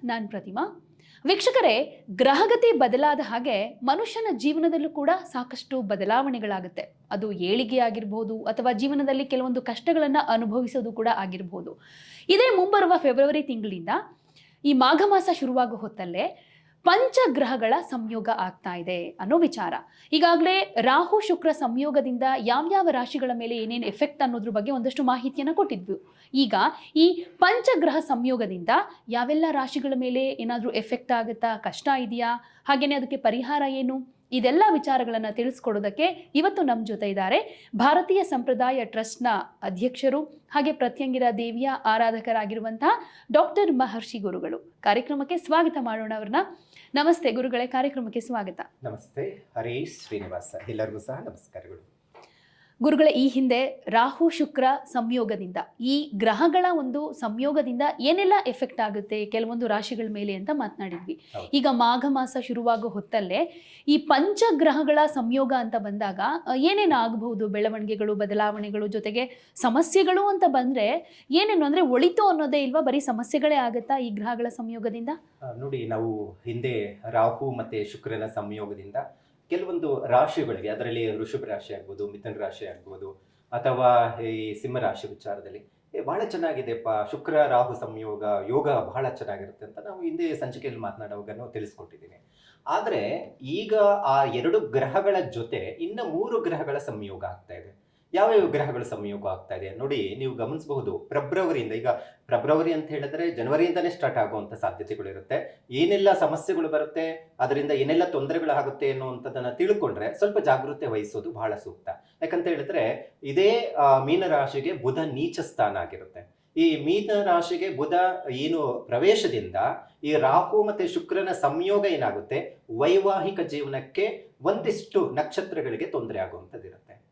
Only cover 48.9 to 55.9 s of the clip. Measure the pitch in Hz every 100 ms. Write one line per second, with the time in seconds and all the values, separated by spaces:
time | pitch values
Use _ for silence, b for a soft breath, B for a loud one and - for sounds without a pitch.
48.9 | - - - 98 - _ - 120 120 165
49.9 | - - 107 92 90 - 95 - 107 110
50.9 | 107 - 135 147 - - - - - _
51.9 | _ _ - b b b b b b 247
52.9 | 302 311 294 269 247 262 240 262 - -
53.9 | 226 247 277 330 330 311 - 254 277 -
54.9 | 254 226 247 220 208 185 180 - _ 240